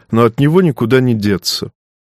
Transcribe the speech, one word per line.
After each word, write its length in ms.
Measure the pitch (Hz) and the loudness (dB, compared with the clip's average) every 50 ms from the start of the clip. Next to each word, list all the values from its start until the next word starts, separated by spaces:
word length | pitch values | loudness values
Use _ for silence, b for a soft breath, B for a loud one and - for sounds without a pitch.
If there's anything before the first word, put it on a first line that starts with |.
| b b | b b
но 120 | 110 113 120 | 0 0 2
от 160 | 113 113 - | 2 2 0
него 220 | 139 147 160 190 | 0 2 2 2
никуда 400 | 185 170 131 - 120 110 131 131 | 2 0 0 -2 -2 0 2 2
не 140 | 127 123 117 | 2 0 0
деться. 560 | 107 101 104 98 87 - - - - - - - _ _ _ _ _ | 0 -2 -2 -2 -2 -4 -8 -8 -8 -10 -12 -14 _ _ _ _ _